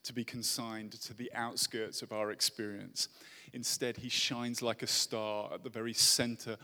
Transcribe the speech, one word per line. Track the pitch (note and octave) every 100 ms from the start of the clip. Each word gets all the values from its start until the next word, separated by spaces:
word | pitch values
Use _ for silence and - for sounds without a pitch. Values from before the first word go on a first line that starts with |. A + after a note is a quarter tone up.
to | -
be | A#2+
consigned | A#2 A#2+ G#2+ - A#2 A2 G#2+
to | - -
the | A2 A#2+
outskirts | A#2 A#2 - - A#2 G#2 -
of | -
our | G#2+ G#2+
experience. | G2 - - G#2 G2+ G2 - - - - - -
Instead, | B2 A#2 - B2 A2+
he | B2+
shines | - - A#2+ A#2+ A#2
like | A#2 A2+
a | A#2+
star | - - A2+ G#2+ G#2 G#2+
at | F2+
the | B2
very | A2 A#2
center | A2 - - A#2+ A2+ A#2 G#2+